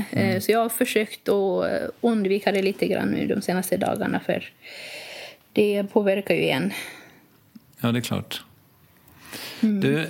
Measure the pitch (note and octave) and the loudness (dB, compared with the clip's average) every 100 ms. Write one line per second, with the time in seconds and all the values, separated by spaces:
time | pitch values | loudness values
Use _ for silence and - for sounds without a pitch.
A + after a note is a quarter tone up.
0 | G3+ - F#3+ F#3 - A3+ A3+ - B3 G#3+ | 0 2 2 2 2 2 2 0 0 0
1 | G#3+ - - G3+ G3 F3+ - - - - | -2 -4 0 2 2 0 0 -2 -4 -2
2 | A#3+ A3 F#3+ G3+ G3+ G3 F#3+ G3 F#3 F#3+ | 0 2 2 2 2 2 0 0 0 0
3 | - - - - - F#3 - F3+ - - | 0 0 0 -2 0 -2 0 0 0 0
4 | - F3+ - - - _ - - - - | -2 -2 -2 -4 -4 _ -20 -16 -14 -14
5 | - - - - _ - G#3 G3+ G3 A3+ | -14 -16 -16 -20 _ 2 2 2 2 2
6 | G3+ G3 - E3 D#3+ C#3 F#3 - - - | 4 2 2 2 2 2 0 -4 -10 -14
7 | - - _ _ _ - _ - A#2+ A#2+ | -20 -20 _ _ _ -20 _ -4 0 0
8 | A#2 G2+ G2 - - - _ _ _ _ | 0 -4 -4 -10 -12 -20 _ _ _ _
9 | - - - - - - A3 G#3 C3+ D3 | -20 -20 -16 -12 -10 0 2 4 4 2